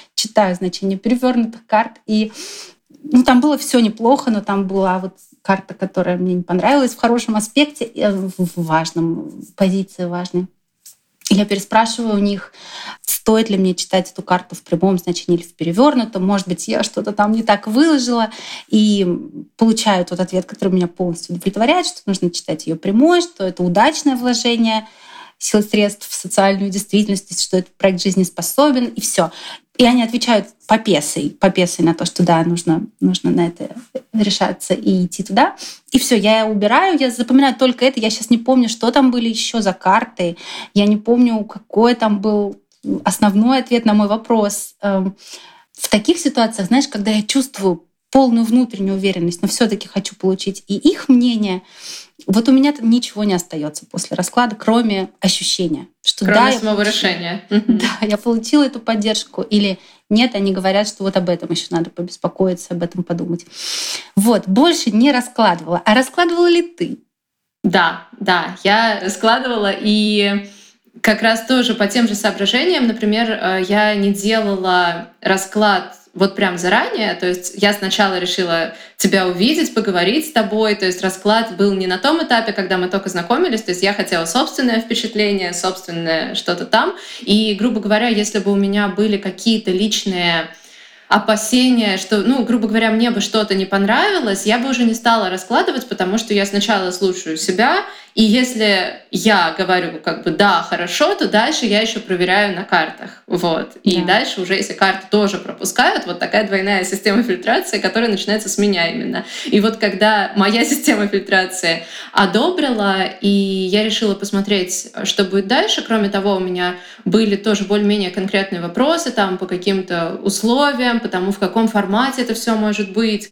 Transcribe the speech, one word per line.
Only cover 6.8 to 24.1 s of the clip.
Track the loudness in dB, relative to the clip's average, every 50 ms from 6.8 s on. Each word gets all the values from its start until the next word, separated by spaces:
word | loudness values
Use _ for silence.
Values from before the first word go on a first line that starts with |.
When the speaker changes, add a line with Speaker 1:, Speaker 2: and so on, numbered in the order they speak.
| 2 0 -2
Speaker 1:
в | -2
хорошем | 0 0 2 0 0 0 -2
аспекте, | -2 -2 0 2 2 2 2 0 -8 -10
э, | -8 -6 -2 -2 0
в, | 0 -2 -4 -6 -4 -4
в | -4 -4 -2 -6 -4
важном, | 0 0 0 0 -2 -2 -2 -2 -2 -2 -4 -8 -12 -14 -18 -20 -20 _
позиции | 0 0 2 2 0 -4 -6 -8 -8 -8
важной. | -6 -6 -6 -8 -4 -4 -4 -4 -4 _ _ _ _ _ _ _ -20 -20 _ _ _ _ _ _ 2
Я | 2 2 2
переспрашиваю | 0 -2 -4 -4 2 2 2 2 2 -2 -4 -2 0 0
у | 2
них, | 2 0 0 -2 -8 -14 _ -20 -20 -20 -18 -16 -16 -16 -16 -14
стоит | -8 -8 -8 -2 2 2 4 4 4 2
ли | 0 2
мне | 2 0 0
читать | -2 -4 -2 0 -2 -2 -2
эту | -10 -14
карту | -4 -2 -2 -2 -2 -6 -16
в | -18
прямом | -6 -4 -2 0 2 2 2 0
значении | -2 -4 -6 -6 0 0 0 0
или | -2 -8
в | _
перевернутом. | _ -6 -2 2 4 4 4 4 2 -2 -2 -4 -2 0 0
Может | 0 0 -2 -4
быть, | -6 -6 -4 -4
я | -2 -2 -2
что-то | -4 -4 -6 -6 -4
там | 0 0 2 2
не | 2 0 2
так | 2 0 0 0
выложила. | 0 2 4 4 6 4 2 2 0 0 0 -2 -2 -4 -12 -16 -16 -16 -18 -8 _
И | 2 4 4 4 4 2 2 0 0 -4 -6 -12 -14 -16 -18 -18 _ 2
получаю | 2 2 4 2 2 2 2 2 0
тот | -2 -2 -4
ответ, | -4 -2 -2 -4 -4
который | -4 -8 -4 -2 0 2
меня | 2 0 0
полностью | -2 -4 -4 -4 -4 -6 -8 -10 -10
удовлетворяет, | -4 -4 -4 -2 0 0 2 2 2 0 -2
что | -8 -8 -6
нужно | -4 -4 -2 -2 -2
читать | -4 -4 -8 -8 -8 -8 -6 -8
ее | -8 -4
прямой, | -4 0 4 4 6 6 6 4
что | 2 -2 -6 _ -6
это | -6 -2 -2 -2
удачное | 0 2 4 2 2 2 0 0 0